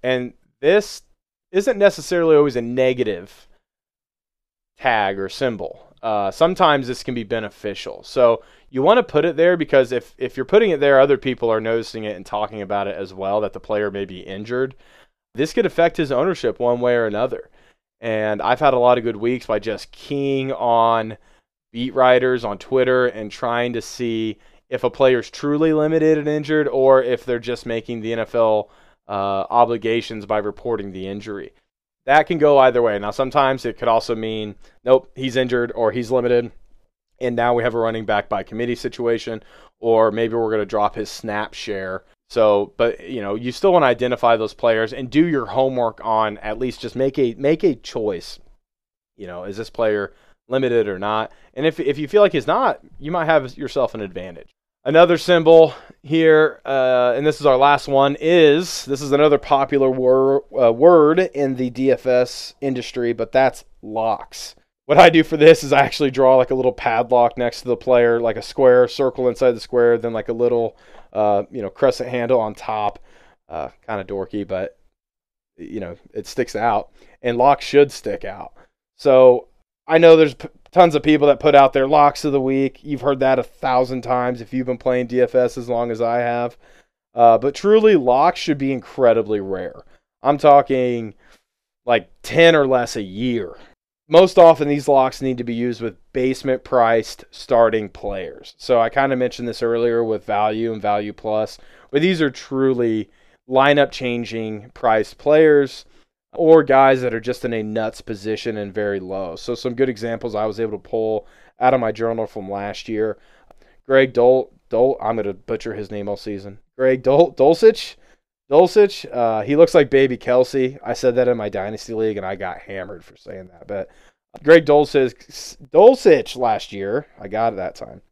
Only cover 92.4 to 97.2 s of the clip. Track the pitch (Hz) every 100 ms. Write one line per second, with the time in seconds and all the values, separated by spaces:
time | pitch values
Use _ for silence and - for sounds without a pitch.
92.4 | 170 160 135 131 117 120 98 95 123 117
93.4 | 92 - - _ _ _ _ 160 185 -
94.4 | 170 151 147 147 139 139 131 - 135 123
95.4 | 120 117 123 110 113 - _ 135 127 131
96.4 | 139 127 - 127 113 117 107 -